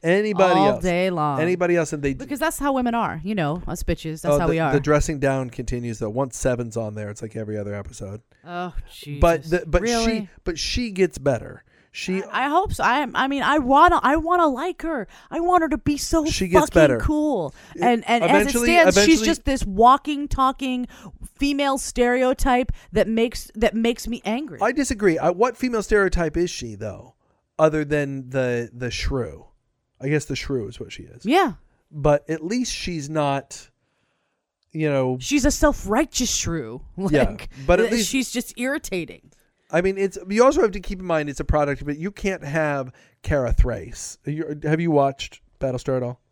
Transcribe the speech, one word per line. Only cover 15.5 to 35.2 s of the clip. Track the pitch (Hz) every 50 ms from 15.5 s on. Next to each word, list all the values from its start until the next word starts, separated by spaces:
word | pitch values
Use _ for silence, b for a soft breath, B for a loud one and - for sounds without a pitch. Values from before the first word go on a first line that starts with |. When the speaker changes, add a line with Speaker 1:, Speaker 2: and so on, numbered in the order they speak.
| 359 359 320
Speaker 2:
her | 311
to | 277 247
be | - - 294 277
so | - - - 330 302
Speaker 1:
She | 320 - - 190 185
gets | 170 311 302
Speaker 2:
fucking | - - 170
Speaker 1:
better. | 156 143 127 117
Speaker 2:
cool. | - - 311 302 302 302 285 208 165 135 B B B B B
Speaker 1:
It | -
Speaker 2:
And, | - 240 240 233 196 -
and | 226 240 190
as | 170
it | 277
Speaker 1:
eventually, | 294 302 - 269 240 233 240
Speaker 2:
stands, | 339 349 330 - 170 196
she's | 202
Speaker 1:
eventually | 311 330 302 220
Speaker 2:
just | 311 330 311 -
this | - 269 262 -
walking, | 214 190 190 226 240 262 277 _ - 302 277 294 294
talking | - - 262 262 262 - 277 262 254 247 247 - B B B 185 B - - - _ _
female | - 285 285 277 285 277 277 277
stereotype | - - - - 240 240 247 254 262 254 262 - - 277 247 247 254 - b b b b
that | - 208 202 196
makes, | 226 220 226 240 - - - - -
that | 214 226 226 -
makes | 220 226 233 233 233 - 220
me | 233 - -
angry. | 190 214 247 302 277 170 -
Speaker 1:
I | - 226 254
disagree. | 277 277 - 262 202 208 196 160 160
I, | - 165
what | 180 175 220 254 226 -
female | - 254 233 220
stereotype | 196 - 220 208 196 185 - 180 170 160 151 165
is | 175 180
she, | - - 131 117 107
though, | 98 104 107 92 - - - _ _ _ _ _ _ _ _ _ -
other | 156 156 151 156 151
than | 143 151 147 143 139 139 135 131 123
the, | 131 139 127 123 120 120 120 113
the | 113 123 127 123
shrew? | - - - - 139 135 117 - - - - - _ _ _ _ _ _ _ _ _ _
I | 131 139
guess | 147 151 139
the | - 143
shrew | 127 - - 139 127 107 101
is | 117 -
what | 127 -
she | - - 85
is. | - - - -
Speaker 2:
Yeah. | 190 269 370 392 294 175 - _ _ _ _ _ _
Speaker 1:
But | - 151 139 156 147 147 - -
at | 151 156 156
least | 180 214 247 254 - -
she's | - - 202 175 160 139 143
not, | 156 156 147 143 139 139 131 _ - - - _ _ _ _ _ _ _ _ _ _ _ _ _ _ _ _ _ _ _ _ _
you | _ 156 156 151
know. | 143 135 131 127 127
Speaker 2:
She's | 127